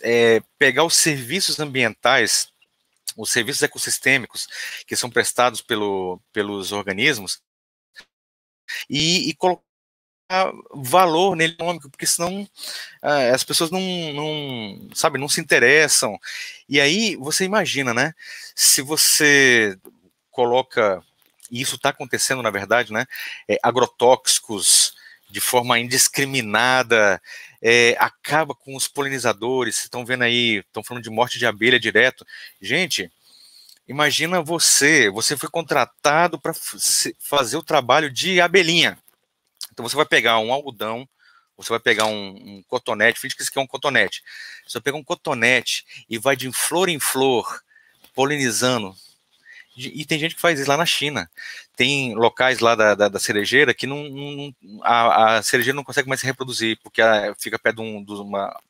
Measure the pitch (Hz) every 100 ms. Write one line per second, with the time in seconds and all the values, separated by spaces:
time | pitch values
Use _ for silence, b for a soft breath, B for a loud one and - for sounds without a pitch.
0 | - 120 117 113 - _ 139 127 165 -
1 | 170 143 120 - - 147 151 131 117 104
2 | 120 131 104 - - _ _ _ _ _
3 | - - 104 123 113 143 143 - - -
4 | 135 135 110 - - B B B - 107
5 | 123 120 113 - 123 110 - 110 104 98
6 | 92 90 _ 110 101 101 90 101 98 95
7 | 143 120 92 - _ _ _ _ _ -
8 | - _ _ _ _ _ - B B 143
9 | 160 180 147 160 180 170 _ _ _ _
10 | _ _ _ 185 190 - - 143 123 175
11 | 185 160 190 170 160 165 170 170 139 -
12 | 165 - 170 196 202 B B B B B
13 | 143 147 120 127 - 151 165 185 190 180
14 | 160 143 156 151 143 123 107 - 101 -
15 | 165 135 143 - 156 151 120 151 147 -
16 | 123 98 B B B B - 139 143 190
17 | 226 135 135 - 185 214 147 123 127 117
18 | 151 - B B B - - - 135 151
19 | - - 151 139 135 120 104 95 - _
20 | _ _ _ - 120 127 127 - 104 90
21 | - _ _ _ - 120 131 131 139 -
22 | 135 110 - 131 117 98 98 117 107 110
23 | 131 B B B - 104 120 120 120 -
24 | 123 127 - - - 101 - - - B
25 | B B _ 98 - 123 123 120 120 127
26 | - - 139 135 110 110 127 127 117 117
27 | 104 90 B B B B 113 120 117 -
28 | 117 - - 147 151 135 - 135 - 147
29 | 139 135 117 101 117 131 117 - - 123
30 | 117 127 120 120 117 104 - 110 - 123
31 | 110 110 120 - 120 104 113 123 110 104
32 | 127 - - B B B 95 151 175 -
33 | 85 _ b b b b b b _ 139
34 | 147 131 160 180 151 170 - - 139 156
35 | 107 98 - 147 160 170 160 151 117 _
36 | 147 151 175 160 - 160 - 101 - -
37 | 123 - - 143 120 147 - 151 123 143
38 | 147 120 160 185 175 185 165 175 127 -
39 | _ _ _ _ _ _ - - 113 139
40 | 151 156 117 113 110 135 143 110 107 117
41 | 135 b b b b _ - 113 123 107
42 | 110 107 98 95 98 101 _ 127 - 104
43 | 113 - 131 - 131 - 135 131 147 123
44 | 95 - B B B B - 120 143 147
45 | 135 175 160 127 117 127 - - B B
46 | B 113 127 135 127 - - 165 185 151
47 | - 135 135 120 - - _ b b b
48 | _ - 139 147 131 104 127 123 98 98
49 | _ _ _ _ B B B 127 135 -
50 | 151 156 160 - 175 147 135 143 170 -
51 | 143 127 85 B B B B - 127 143
52 | 127 107 117 - 127 123 117 113 107 98
53 | 104 98 - 107 101 127 139 - 127 143
54 | 147 139 143 143 143 123 98 104 - 117
55 | 117 98 110 113 - 165 127 143 131 127
56 | 131 135 131 131 131 113 113 107 - -
57 | 113 107 104 101 117 113 117 110 113 104
58 | 101 101 101 101 98 -